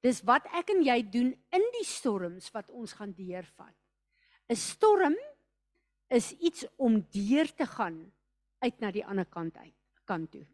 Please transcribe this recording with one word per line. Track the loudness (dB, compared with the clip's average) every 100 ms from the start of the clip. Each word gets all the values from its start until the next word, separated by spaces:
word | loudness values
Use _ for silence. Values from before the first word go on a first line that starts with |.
Dis | 2 0 4
wat | 2 2
ek | -6 0
en | 2 4
jy | 2 0
doen | 0 0 -2 _ 0
in | 2
die | -2 -6
storms | -4 -2 -2 -4 -10 -12
wat | -14 -12
ons | -14 -14 -12
gaan | -14 -12
deurvat. | -12 -12 -12 _ -20 _ _ _ _ _ _ _ _
'n | -4
Storm | -4 2 4 6 4 2 -4 -20 _ _ _ _ _ _ _
is | 0 0 -2
iets | -4 -2 -14 _
om | 2 2 0
deur | -6 2 2 2
te | -2 -8
gaan | -4 -6 -6 -16 _ _ _ _ _
uit | -4 -4
na | -6
die | -6
ander | -4 -4 -4
kant | -6 -10 -10
uit, | -20 _ _ _ -6
kant | -6 -6
toe. | -12 -20